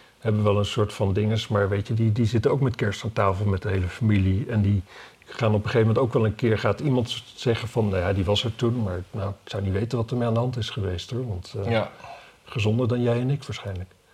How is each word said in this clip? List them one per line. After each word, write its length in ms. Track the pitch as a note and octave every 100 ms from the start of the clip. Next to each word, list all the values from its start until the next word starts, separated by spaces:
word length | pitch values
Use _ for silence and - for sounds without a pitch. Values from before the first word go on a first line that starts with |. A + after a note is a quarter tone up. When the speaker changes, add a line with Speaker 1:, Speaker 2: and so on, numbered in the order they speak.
| - _
Speaker 1:
hebben 240 | A2+ G#2+
wel 140 | G#2 G2+
een 80 | G2+
soort 280 | - G#2
van 200 | - G2
dinges, 340 | G2 G#2+ A2 -
maar 220 | G#2 G2
weet 180 | G2+ -
je, 60 |
die, 180 | A2+ A2+
die 140 | G#2+ A2+
zitten 260 | A#2 C#3
ook 100 | C3+
met 140 | C3 -
kerst 280 | G#2 -
aan 100 | A2
tafel 320 | A2 G2+ F#2+ G#2
met 160 | F#2+
de 80 | G#2
hele 180 | F#2+ F2+
familie. 580 | - A2 G2+ F#2+ F#2+ -
En 120 | G#2+
die 220 | G2+ G2+ - - - - -
gaan 240 | - A2+
op 20 | G#2+
een 60 | G#2
gegeven 180 | A#2 A2
moment 180 | A2 A#2
ook 80 |
wel 120 | C3 A2
een 100 | -
keer... 240 | A#2+ G#2
gaat 200 | A2 G2+
iemand 440 | D3 B2+ A2+ - - -
zeggen 320 | C3 A2 A2
van, 220 | A#2+ G#2
"Nou 120 | F#2
ja, 120 | F2+
die 120 | G2 F#2+
was 180 | G#2
er 120 | - -
toen, 280 | A#2+ B2
maar 200 | G#2 F2+ F#2
nou, 180 | G#2+ G2
ik 200 | F#2+ -
zou 140 | G2+
niet 100 | G2
weten 240 | F#2+ A#2 A#2
wat 140 | A2+
er 60 | A#2+
mee 100 | A#2+
aan 60 |
de 60 | A2+
hand 180 | B2 B2
is 120 | G#2
geweest, 400 | - F#2 F2+ -
hoor." 180 | A#2+ B2
Want, 260 | F#2 - G#2+ G2
eh, 60 |
Speaker 2:
Ja. 200 | A2+ F#2+ - - - - - -
Speaker 1:
gezonder 420 | - G#2 A2+ B2+
dan 140 | B2
jij 180 | A#2+ A#2
en 100 | B2+
ik 140 | D3
waarschijnlijk. 460 | - G#2+ G#2 F#2 F#2 _ _